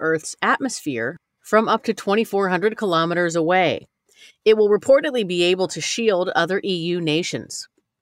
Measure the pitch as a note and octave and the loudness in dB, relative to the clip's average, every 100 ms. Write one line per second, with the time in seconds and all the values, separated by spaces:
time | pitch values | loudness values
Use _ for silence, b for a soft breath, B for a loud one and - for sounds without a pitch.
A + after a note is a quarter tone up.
0 | D#3+ D#3+ - - G#3 C4 C4+ - D3+ A#2 | -2 -2 -6 -4 -2 -2 -4 -6 -6 -6
1 | A#2 E3+ _ _ - G#3+ G#3 A3 - G3+ | -6 -8 _ _ 0 2 2 0 -2 -4
2 | G3+ G#3 G#3+ G3 F#3+ F3+ G#3+ G#3+ G#3 E3 | 0 0 0 0 0 0 -2 -2 0 0
3 | E3 E3+ F3 E3 D#3+ F#3 E3 G#2 - _ | 2 0 0 0 2 4 2 0 -8 _
4 | _ b b b G#3+ A3 G#3 G#3 - C#4 | _ b b b 2 4 4 4 4 4
5 | D4+ B3 F3+ F3 F3 F#3 F#3 E3 - - | 2 -2 -2 2 2 2 -2 -4 -6 -2
6 | A3+ F3+ F3+ - E3+ G3 G3 F3 E3+ F3 | 0 0 0 0 0 -2 -2 -4 -2 -2
7 | D#3+ D#3 F3 B2 - - - _ _ _ | 0 -2 -2 -8 -10 -14 -16 _ _ _